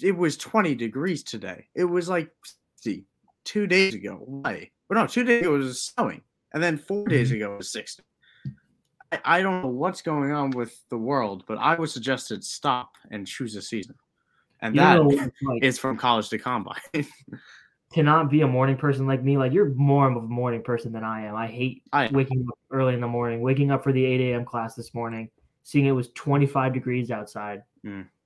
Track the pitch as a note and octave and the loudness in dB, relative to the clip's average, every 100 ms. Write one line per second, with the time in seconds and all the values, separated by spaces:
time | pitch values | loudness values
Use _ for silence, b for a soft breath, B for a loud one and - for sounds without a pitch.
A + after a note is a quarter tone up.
0 | E3 F3+ E3+ C#3 - A3 F#3 B2 A#2 B2+ | -2 2 0 0 -2 2 2 0 -4 -4
1 | F3 E3 - A2 F#2 E2+ - - F3+ F3 | -4 -4 -8 -12 -10 -12 -12 -4 0 0
2 | E3+ F3+ D#3+ _ - - _ _ A2+ F#2 | 0 -2 -4 _ -20 -20 _ _ -8 -8
3 | - _ _ _ - G#3 G3+ F3+ F#3+ A2+ | -10 _ _ _ -8 -2 2 4 2 0
4 | - F#2+ C3 C#3 C#3 F2+ - _ - G#3 | -10 -12 -12 -8 -6 -8 -12 _ -2 2
5 | - - B3 A#3 F3+ D3 C3 B2+ - - | 2 2 2 4 4 2 0 -4 -8 -4
6 | - D#2 - _ _ D3+ E3+ D3+ - G3+ | -4 -4 -16 _ _ -2 -2 -2 -4 -4
7 | G#3 C3 B2 A2+ G#2 G2+ G2 A2 - - | 2 2 4 0 -4 -8 -10 -10 -12 -16
8 | _ _ B B B B B _ _ _ | _ _ B B B B B _ _ _
9 | - - - E3+ F#3+ F#3 E3 B2 E3+ F3 | -10 -4 2 4 4 0 -2 -2 -4 -4
10 | - D3+ C#3 D3 C#3 B2+ A#2 - - A#2+ | -4 -2 0 0 -2 -2 -6 -10 -10 -6
11 | A2+ C#3 A2 G2 - G#2+ C3 E3 D#3+ B2+ | -2 0 -2 -4 -8 -2 0 0 -2 -4
12 | A#2 B2+ - G#2+ - - D3 B2 B2 _ | -4 -4 -4 -10 -10 -6 -2 -2 -4 _
13 | - G#2+ G2+ - A#2+ G#2 - A2+ F#2 - | -14 -12 -10 -10 -8 -10 -8 -8 -8 -14
14 | _ _ _ _ _ _ A2 B2+ D3+ C#3 | _ _ _ _ _ _ 0 6 8 8
15 | D3 C#3 C3+ - C3+ A#2+ C3 B2+ C3 A#2 | 6 4 0 -6 -6 0 0 0 -2 0
16 | B2+ A#2 G#2 A2 - B2 F#2+ G#2 - D3 | 2 2 0 -4 -4 -4 -4 -10 -8 -6
17 | C#3+ - - B2+ - - _ _ _ E3 | -6 -8 -20 -20 -20 -20 _ _ _ 2
18 | D3 D#3 D3+ D3 D3 B2+ C3+ C3 D3 C3+ | 6 6 4 4 4 4 2 2 2 0
19 | C3+ C3 C3+ C#3 B2+ D#3+ E3 C3 C#3+ C#3 | 0 0 2 2 4 4 2 4 4 6
20 | C3+ A#2+ A2+ A#2+ B2 A#2 A2+ A#2+ A#2 A2+ | 4 2 -4 -2 -2 -2 -2 -4 -4 -8
21 | A2 A2 G#2+ G#2+ A2+ A#2 C3 - _ C#3+ | -6 -6 -8 -8 -8 -4 -6 -6 _ -2
22 | A#2 C3+ C3+ C3 B2 - - C3+ C3 B2 | 2 2 0 -2 -4 -8 -6 0 0 0
23 | A#2+ A#2+ A#2+ A#2 B2 C3+ C#3 C3+ C#3 C3 | -2 -2 -2 -2 0 2 2 2 2 2
24 | C3 B2+ B2+ A#2+ A#2+ A#2+ A2+ - A#2 A#2+ | 4 2 2 0 -4 -6 -6 -8 -12 -8
25 | A#2 A2+ A2 _ _ _ - D3 C#3 C3 | -6 -8 -12 _ _ _ -2 2 4 4
26 | B2 - C#3+ C#3+ C#3 C#3 C3 B2+ B2+ B2 | 0 -6 0 2 2 2 0 -2 -2 -2
27 | A#2+ A2 G#2 G#2+ G#2 G2+ - _ G#2 G2 | -2 -6 -8 -10 -10 -12 -16 _ -14 -12
28 | F#2 _ | -14 _